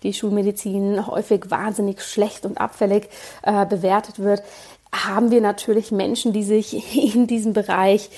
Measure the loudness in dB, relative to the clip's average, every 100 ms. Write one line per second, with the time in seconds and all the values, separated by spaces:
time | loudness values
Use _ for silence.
0 | -6 -4 -2 0 0 -2 -4 -2 0 -2
1 | -2 -4 0 -2 0 -4 -2 -2 -4 -4
2 | -6 -2 -2 -2 -8 -4 -6 -2 0 0
3 | -2 -14 -18 -4 0 2 0 0 2 0
4 | -2 -4 0 0 -2 -20 -20 -20 _ -6
5 | -2 2 4 4 4 0 0 0 0 0
6 | 0 -2 0 0 2 2 0 -8 -4 0
7 | 2 4 2 2 0 0 0 2 4 2
8 | 0